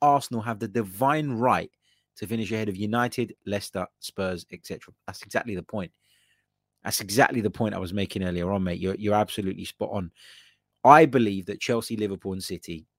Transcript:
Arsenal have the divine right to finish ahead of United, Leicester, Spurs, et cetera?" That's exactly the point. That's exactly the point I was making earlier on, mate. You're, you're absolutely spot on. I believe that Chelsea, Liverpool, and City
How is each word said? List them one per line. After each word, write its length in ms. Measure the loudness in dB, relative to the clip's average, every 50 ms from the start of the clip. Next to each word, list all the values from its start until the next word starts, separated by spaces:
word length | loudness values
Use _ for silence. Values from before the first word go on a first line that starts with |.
Arsenal 400 | 4 4 4 4 2 -2 -6 -4
have 200 | -4 -4 -4 -4
the 80 | -6 -2
divine 640 | -2 -2 -2 -2 -2 0 2 2 2 2 0 -2
right 380 | -2 2 4 4 4 2 0 -6 _ _ _ _ _ _ _ _ _
to 120 | -12 -8
finish 260 | -6 -4 -4 -4 -2
ahead 160 | -2 -2 -2 -4
of 80 | -4
United, 580 | -4 -4 -2 0 0 0 0 0 -4 -4 -4 -6 _ -6
Leicester, 400 | -4 -4 -4 -4 -4 -6 -6 -6 -6 _ _
Spurs, 480 | -16 -12 -6 -4 -2 -2 -2 -6 -8 -14
et 80 | -18 -16
cetera?" 320 | -12 -12 -12 -12 -12 -20 -20 _ -16
That's 160 | -14 -14 -14
exactly 320 | -12 -4 -4 -4 -4 -4 -8
the 80 | -8
point. 280 | -8 -8 -8 -8 -8 -8 _ _ _ _ _ _ _ _ _ _ _ _ _ _ _ _ _ _ -8
That's 160 | -6 -6 -6
exactly 400 | -4 -2 4 4 4 4 4 0
the 100 | -2 -2
point 240 | -2 -2 -2 -2 -2
I 40 | -4
was 140 | -6 -4
making 300 | -2 -4 -4 -2 -2 -4
earlier 280 | -2 -2 -2 -2 -2 0
on, 120 | 0 0 0
mate. 160 | -2 -2 -2
You're, 140 | -4 -4 -4
you're 200 | -2 -2 2 2
absolutely 500 | 2 2 0 -2 -6 -6 -6 -6 -8 -10
spot 260 | -12 -8 -8 -6 -4
on. 180 | -4 -4 -6 -6 _ _ -20 -20 -20 -20 -20 _ _ _ _ _ _ _ 8
I 200 | 10 10 10 10
believe 400 | 8 6 2 2 2 0 -2 -6
that 140 | -8 -8 -6
Chelsea, 360 | -2 -2 -2 -2 -2 -4 -4
Liverpool, 360 | -2 -2 -2 -4 -4 -6 -6
and 100 | -6 -6
City 440 | -6 -8 -8 -10 -8 -10 -10 -12 -12 _ _